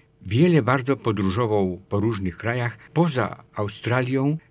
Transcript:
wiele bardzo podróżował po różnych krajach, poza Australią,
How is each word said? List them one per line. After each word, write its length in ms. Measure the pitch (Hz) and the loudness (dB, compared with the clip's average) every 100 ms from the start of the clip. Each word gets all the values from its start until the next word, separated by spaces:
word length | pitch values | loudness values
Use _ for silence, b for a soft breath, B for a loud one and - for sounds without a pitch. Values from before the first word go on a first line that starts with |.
| b _ | b _
wiele 400 | - 110 175 165 | -2 2 4 4
bardzo 340 | 113 135 127 139 | 2 0 0 -2
podróżował 840 | 117 104 95 92 120 104 95 87 - | 0 0 0 0 2 2 2 -2 -4
po 120 | 101 | -2
różnych 360 | 107 107 95 82 | 0 -2 -4 -4
krajach, 420 | 110 123 120 - B | -4 -2 -4 -6 B
poza 520 | - 170 127 101 87 - | 0 0 0 -2 -4 -12
Australią, 840 | - 104 - - 123 123 135 139 156 b | -6 -6 -6 -2 0 0 0 0 -2 b